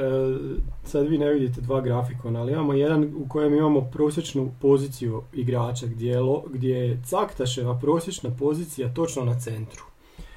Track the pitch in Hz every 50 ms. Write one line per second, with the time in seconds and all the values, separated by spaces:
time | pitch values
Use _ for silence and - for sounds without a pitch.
0 | 135 131 131 135 131 131 131 139 143 135 135 - - - - - - - - 147
1 | 143 151 160 147 147 147 147 143 131 123 123 123 123 120 135 135 127 123 120 120
2 | 123 - - - - 117 117 117 117 123 143 160 151 143 139 139 143 151 160 151
3 | 151 147 147 160 143 131 127 151 151 147 147 147 156 151 147 139 131 123 - -
4 | 151 151 151 175 160 - - 139 131 131 123 - - 139 139 135 139 139 135 -
5 | 123 117 110 113 - - - 135 120 120 123 123 120 120 127 123 127 117 113 113
6 | 117 123 123 123 127 131 143 151 - 170 135 127 123 131 127 127 127 123 120 123
7 | - - 180 180 135 - - - 131 123 123 131 123 120 123 123 127 139 156 165
8 | 165 190 190 - - 123 123 123 139 147 151 160 175 156 - - 127 123 - -
9 | 165 165 - 139 123 120 120 123 - 117 113 110 110 - - - - - - -
10 | - - - - - - -